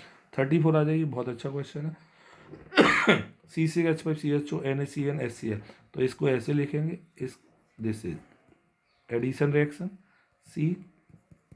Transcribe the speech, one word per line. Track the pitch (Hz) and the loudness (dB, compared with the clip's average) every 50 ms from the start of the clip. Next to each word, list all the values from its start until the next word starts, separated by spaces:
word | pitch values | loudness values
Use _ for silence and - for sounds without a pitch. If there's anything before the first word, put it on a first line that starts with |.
| - - - - _ _ - - | -20 -20 -20 -20 _ _ -2 0
थर्टी | 135 139 160 175 | 0 4 4 4
फ़ोर | 156 160 156 | 4 6 4
आ | 156 151 | 4 4
जाइए, | 151 156 160 160 | 4 2 0 0
बहुत | 139 120 123 117 127 | -2 -2 -4 -4 -6
अच्छा | 117 113 - 139 | -6 -6 -6 -6
क्वेश्चन | 139 143 135 - - 147 147 | -6 -6 -8 -8 -10 -8 -8
है। | 160 156 - - _ _ _ - - - - - - - - - - - - - - - - - - 165 107 107 - | -8 -10 -12 -18 _ _ _ -20 -20 -20 -20 -20 -20 -20 -20 -12 0 6 6 6 6 6 2 4 4 4 4 2 -6
<clears throat> | - _ _ - | -12 _ _ -8
सी | - 160 160 156 | -2 0 0 0
सिक्स | - 175 165 165 | 2 2 2 2
एच | 156 160 | 2 0
फ़ाइव | - 160 156 | 0 -4 -4
सी | 151 - 147 | -2 0 0
एच | 147 147 147 - | 0 0 -2 -2
ओ | 156 156 | -6 -4
एन | - 135 135 139 | -2 -2 -2 -2
ए | 143 | -4
सी | 139 - 151 139 | -4 -4 -4 -2
एन | 143 143 147 | -2 -2 -2
एस | 127 117 113 | -4 -6 -6
सी | - 113 110 | -6 -4 -4
एल, | 104 107 - - - - _ _ - | -4 -4 -6 -12 -20 -20 _ _ -4
तो | 131 | 0
इसको | 127 127 - - 151 139 | 0 0 0 0 0 2
ऐसे | 131 120 117 151 | 2 0 0 0
लिखेंगे, | 147 147 143 147 147 151 151 165 180 - - _ _ - | 0 0 0 0 -2 -2 -2 -4 -6 -8 -14 _ _ -10
इस, | 127 127 - _ _ _ _ _ _ _ _ - | -10 -10 -12 _ _ _ _ _ _ _ _ -6
this | 110 110 104 107 - | -4 -4 -4 -4 -6
is | 90 78 - - - - _ _ _ _ _ _ _ _ _ _ _ _ _ _ - | -8 -8 -10 -12 -18 -20 _ _ _ _ _ _ _ _ _ _ _ _ _ _ -6
addition | 117 120 127 131 127 - 147 143 143 | -4 -2 -2 -2 0 0 0 2 4
reaction | 147 147 147 - - 175 190 - - _ _ _ _ _ _ _ _ _ | 2 2 0 -2 -8 -10 -10 -10 -14 _ _ _ _ _ _ _ _ _
सी | - - - 151 165 180 - - - _ _ _ _ - - _ _ - _ _ - - | -12 -6 -2 -2 -2 -2 -4 -8 -20 _ _ _ _ -20 -20 _ _ -20 _ _ -20 -20